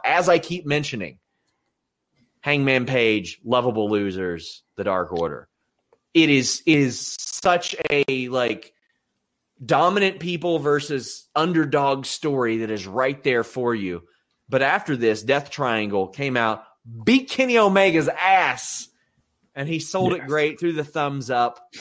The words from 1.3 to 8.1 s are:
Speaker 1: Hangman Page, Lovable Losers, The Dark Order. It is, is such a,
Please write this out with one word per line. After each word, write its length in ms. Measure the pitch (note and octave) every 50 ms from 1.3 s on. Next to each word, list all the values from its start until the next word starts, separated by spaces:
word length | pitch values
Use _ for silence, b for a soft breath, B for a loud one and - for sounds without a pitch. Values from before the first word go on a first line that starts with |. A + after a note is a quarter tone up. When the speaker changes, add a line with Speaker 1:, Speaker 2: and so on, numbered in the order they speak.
| _ _ _ _ _ _ _ _ _ _ _ _ _ _ _ _ _ _ _ _ _ _
Speaker 1:
Hangman 460 | - D3 D3 D3 C#3 C#3 C3 C3 B2
Page, 540 | A#2 C3+ B2+ A#2 A2+ A2 G#2+ F#2 F2 - - _
Lovable 460 | A#2 A#2+ B2 A#2+ B2+ A2 A2 G#2+ G#2
Losers, 720 | G#2+ G#2 G2+ G2 F#2 F#2+ F#2 F2+ E2+ E2 D#2 - - - _ _ _
The 80 | - G2
Dark 280 | G2+ F#2+ F#2 F2+ D#2+ F2+
Order. 360 | E2+ E2+ E2 D2 A#1+ - _ _ _ _ _ _ _ _ _ _ _ _ _ _
It 160 | E3 D#3+ D3
is, 320 | D3 C3+ B2+ - - - -
is 340 | - D#3 D3 C#3+ B2+ A2+ - - - - -
such 560 | - - - - - F#3+ F3 F3 F3 - - - - -
a, 380 | D3 C#3+ C#3 -